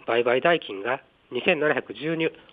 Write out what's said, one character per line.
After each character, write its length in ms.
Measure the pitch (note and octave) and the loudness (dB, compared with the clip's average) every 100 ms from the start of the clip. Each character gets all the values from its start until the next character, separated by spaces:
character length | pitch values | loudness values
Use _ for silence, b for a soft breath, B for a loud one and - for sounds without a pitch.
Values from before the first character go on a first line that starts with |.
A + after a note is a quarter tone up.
| - | -2
売 180 | A#2 | 0
買 160 | A#2+ B2+ | 2 2
代 200 | E3+ E3+ | 4 2
金 220 | - G2 | -2 -8
が 200 | A2 C3+ - _ _ | -6 -6 -8 _ _
二 120 | B2 | -2
千 160 | - C#3+ | 0 2
七 140 | D3+ | 2
百 200 | C3 - | 0 -4
十 220 | G#2+ D3+ D#3+ | -8 -6 -2
二 140 | D#3+ - B | -4 -4 B